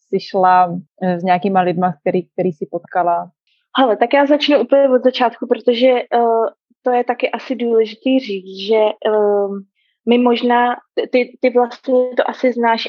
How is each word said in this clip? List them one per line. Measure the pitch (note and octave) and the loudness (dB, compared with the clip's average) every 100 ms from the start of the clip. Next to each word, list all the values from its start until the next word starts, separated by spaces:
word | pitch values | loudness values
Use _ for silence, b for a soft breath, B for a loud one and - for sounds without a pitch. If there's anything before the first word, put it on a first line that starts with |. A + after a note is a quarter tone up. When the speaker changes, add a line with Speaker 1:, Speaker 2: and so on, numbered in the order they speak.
Speaker 1:
jsi | _ G3 | _ -6
šla, | - G3+ F#3 F3+ F3+ F3 - _ | -4 0 4 4 2 -2 -12 _
eh, | F#3 F3+ | -4 -2
s | |
nějakýma | F#3 F3+ G3 F#3+ | 0 0 2 0
lidma, | F3+ F3 F3+ F3 | 0 0 -2 -2
který, | - F3+ F3 | -4 -4 -4
který | - F#3 | -4 -4
jsi | F3 - | -4 -10
potkala? | F3 E3+ F#3 F3 E3+ F3+ _ _ _ _ - | -10 -6 -2 -2 -2 -6 _ _ _ _ 0
Speaker 2:
Hele, | C4 G#3 | 0 2
tak | A#3+ | 2
já | C#4 C#4 | 2 2
začnu | D4 D4 C#4+ | 2 2 0
úplně | A#3+ C#4 C#4 | 2 2 4
od | B3+ | 4
začátku, | B3+ B3 A#3+ A3+ A#3 | 2 2 -2 -2 -4
protože, | A#3+ - A#3 B3+ | -2 0 2 2
eh, | B3 B3 A#3+ A#3 A3+ A3+ _ _ _ | 2 0 0 2 0 -2 _ _ _
to | - | -2
je | B3 | -2
taky | B3 A#3+ A#3+ | -2 -2 -4
asi | A3+ - A#3+ | -6 -8 -6
důležitý | A#3 A3+ A3 G#3+ C4 C4 | 0 0 0 -2 0 0
říct, | A3+ G3 F#3 F#3+ G3 | -2 -10 -10 -14 -2
že, | A3 G#3+ - A3 | 0 0 -2 -2
eh, | G#3+ G#3 G3+ G3+ G3 G3 _ _ _ - | 0 0 0 -2 -6 -14 _ _ _ 0
my | A#3+ | 2
možná, | B3 A#3+ A#3+ A#3+ B3 A#3+ _ | 2 0 0 2 0 -4 _
ty, | - - | -8 -2
ty, | B3+ B3 - | -2 -2 -2
ty | B3+ | 0
vlastně | A#3+ A#3+ - - B3+ B3+ B3 | 0 -2 -4 -2 0 0 -2
to | C#4 | -4
asi | A#3 C4 | -2 -2
znáš | A#3 A#3 A3+ | 0 0 0